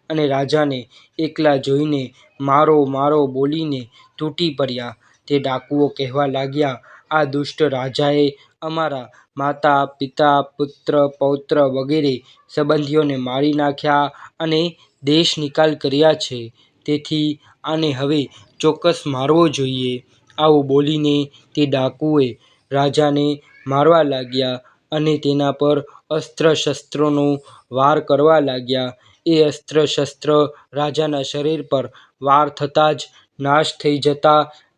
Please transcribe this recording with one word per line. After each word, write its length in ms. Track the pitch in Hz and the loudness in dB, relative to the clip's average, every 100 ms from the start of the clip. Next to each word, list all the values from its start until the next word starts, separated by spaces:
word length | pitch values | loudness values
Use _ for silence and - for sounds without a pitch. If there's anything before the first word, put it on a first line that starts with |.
| - | -8
અને 180 | 156 147 | -2 0
રાજાને 600 | 135 139 151 147 131 113 - _ - | 0 0 0 0 -4 -10 -20 _ -6
એકલા 380 | 156 156 151 139 | -6 0 2 2
જોઈને 560 | 139 139 151 143 127 _ _ - | 0 0 0 -2 -6 _ _ -6
"મારો, 440 | 139 139 151 151 139 | 0 4 4 4 2
મારો" 420 | 135 143 151 139 | 0 0 2 0
બોલીને 600 | 127 139 160 156 135 117 _ _ - | -2 -2 -2 -4 -6 -10 _ _ -10
તૂટી 380 | 156 147 170 139 | -8 -4 -4 -2
પડ્યા. 360 | 135 123 120 113 _ _ - | -4 -4 -10 -14 _ _ -4
તે 120 | 143 | -2
ડાકુઓ 480 | 135 127 - 143 143 | -2 -4 -4 -2 0
કહેવા 380 | 139 131 139 143 | -2 -6 -2 -2
લાગ્યા, 560 | 135 135 143 143 123 - - - | -2 -4 -2 -2 -4 -14 -20 -2
"આ 120 | 156 | 0
દુષ્ટ 380 | 143 143 143 - | 0 -2 -4 -2
રાજાએ 760 | 151 131 131 120 143 147 143 - _ - | -2 -2 -6 -2 0 2 0 -2 _ -14
અમારા 480 | 160 160 156 135 113 _ _ 139 | -8 -4 -4 -6 -12 _ _ -6
માતા, 460 | 143 143 151 139 139 | -4 0 2 4 2
પિતા, 560 | - 135 - 147 143 | -4 -8 0 2 2
પુત્ર, 680 | 143 - 147 - - 147 143 | 0 -6 -8 -8 -2 0 0
પૌત્ર 540 | - 139 139 - 147 | 0 -2 -2 -2 0
વગેરે 640 | 135 131 135 156 147 123 - _ _ - | 2 0 -2 0 0 -2 -8 _ _ -4
સંબંધીઓને 640 | 147 156 143 151 147 131 | 0 0 0 0 0 -2
મારી 360 | 127 131 151 | -4 -2 0
નાખ્યા 580 | 147 143 139 151 143 143 - - - | 0 0 -2 0 0 0 -6 -20 -8
અને 380 | 160 156 175 - _ _ | -4 -2 -2 -6 _ _
દેશ 340 | 139 151 170 - | 0 2 2 -2
નિકાલ 380 | 147 151 156 147 | -4 0 0 0
કર્યા 380 | 143 139 156 | -2 2 4
છે. 400 | 151 - 123 117 _ _ _ - | 2 -4 -12 -14 _ _ _ -6
તેથી 540 | 147 147 156 151 147 _ _ | -4 -4 -2 -2 -4 _ _
આને 280 | 143 160 156 | -6 -2 -2
હવે 380 | 127 143 151 127 - _ - | -2 -2 -2 -2 -8 _ -4
ચોક્કસ 440 | 156 143 175 165 147 | -2 0 0 -2 -4
મારવો 400 | 131 139 165 165 | -4 0 2 2
જોઈએ." 580 | 135 131 131 127 123 - _ _ - | 0 -4 -4 -4 -6 -10 _ _ -2
આવું 300 | 156 151 135 | 2 2 2
બોલીને 640 | 139 147 156 147 143 143 - _ 151 | 0 2 0 0 0 -4 -10 _ -4
તે 100 | 143 | -2
ડાકુએ 720 | 135 131 131 156 151 127 110 _ _ - | 0 -2 -2 0 2 0 -2 _ _ -6
રાજાને 720 | 139 143 151 147 147 147 147 _ _ 135 | -2 0 2 2 2 -2 -4 _ _ -4
મારવા 360 | 139 151 165 | 2 4 4
લાગ્યા 580 | 147 131 127 131 127 123 _ _ - | 2 -2 -6 -4 -2 -4 _ _ -8
અને 260 | 156 156 151 | -2 0 0
તેના 340 | 143 143 143 | 0 0 0
પર 340 | 139 147 147 143 - - | 0 0 0 -2 -16 -8
અસ્ત્ર 440 | 156 - - 160 | -6 -6 0 2
શસ્ત્રોનો 840 | 151 151 135 - 147 151 147 143 143 - - - | 2 -2 -6 -6 -2 0 2 0 -2 -8 -20 -8
વાર 280 | 127 139 151 | 0 2 2
કરવા 400 | 151 139 156 160 | 2 4 4 4
લાગ્યા. 540 | 139 127 123 131 127 - _ _ 170 | 2 -4 -4 -4 -4 -10 _ _ 0
એ 180 | 160 | 4
અસ્ત્ર 420 | 151 143 - 151 147 | 4 0 -4 0 0
શસ્ત્ર 640 | - 139 - 143 151 143 - _ | 0 -4 -4 0 2 2 -4 _
રાજાના 480 | 135 147 139 156 143 | -4 -4 -2 -2 -2
શરીર 400 | 135 147 147 160 | -6 -4 -4 -4
પર 300 | 143 135 123 - _ - | -2 -4 -4 -10 _ -6
વાર 280 | 139 143 147 | 2 2 2
થતાં 460 | 143 143 156 151 147 | -2 -2 2 2 0
જ 140 | - _ _ - | -8 _ _ -8
નાશ 380 | 139 147 151 - | 0 0 0 -2
થઈ 140 | 151 147 | -2 0
જતા 540 | 147 143 156 151 147 - _ | 0 2 2 4 0 -6 _